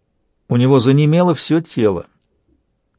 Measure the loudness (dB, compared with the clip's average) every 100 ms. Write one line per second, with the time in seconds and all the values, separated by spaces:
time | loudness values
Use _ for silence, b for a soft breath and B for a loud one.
0 | _ _ _ _ -6 -2 2 2 2 2
1 | 2 2 0 -2 -4 -4 -4 -2 -2 -2
2 | -8 _ _ _ _ _ _ _ _